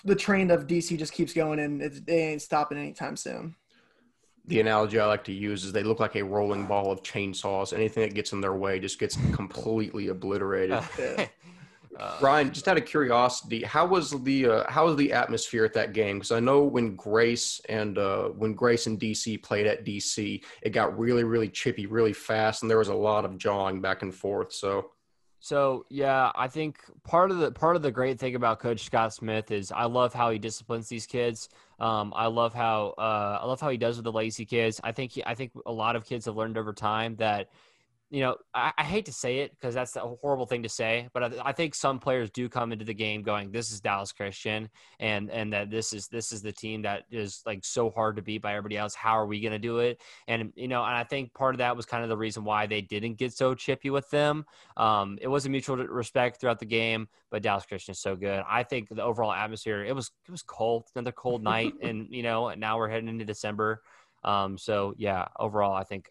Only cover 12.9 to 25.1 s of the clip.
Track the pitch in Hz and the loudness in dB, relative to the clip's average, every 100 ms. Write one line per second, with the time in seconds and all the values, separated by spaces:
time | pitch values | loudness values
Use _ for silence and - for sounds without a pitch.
12.9 | 151 131 120 123 - 143 113 117 151 180 | 2 4 6 6 2 -4 -4 0 4 4
13.9 | 185 143 143 127 135 123 110 - 135 165 | 4 2 -2 2 4 6 6 4 4 4
14.9 | 147 139 120 123 113 - 117 110 113 107 | 6 4 4 2 0 0 2 2 2 0
15.9 | 104 101 98 - 113 120 143 143 123 117 | 2 2 0 0 2 6 6 6 4 0
16.9 | 92 107 110 117 117 - - - 110 104 | -2 2 4 4 2 -2 -6 -4 -2 -2
17.9 | 101 98 98 101 98 110 101 123 117 117 | 0 0 0 -2 -2 -2 2 4 4 0
18.9 | 110 110 104 117 104 - 104 104 - 110 | -2 -2 -2 -4 -6 -2 2 2 0 -2
19.9 | 101 - - 104 101 - - 110 110 101 | -4 -4 -2 -4 -4 -10 -6 -2 2 2
20.9 | 104 117 120 117 117 110 - 127 117 101 | 2 2 4 4 2 0 -2 -2 -2 -2
21.9 | 110 113 98 - 110 110 107 113 110 101 | 4 4 2 -2 2 2 2 4 4 4
22.9 | 101 104 107 98 92 107 101 95 95 95 | 2 4 2 0 -2 0 2 0 0 -2
23.9 | 95 98 92 98 101 98 - 98 98 - | -2 -4 -6 -4 -2 -4 -2 0 0 -2
24.9 | _ _ | _ _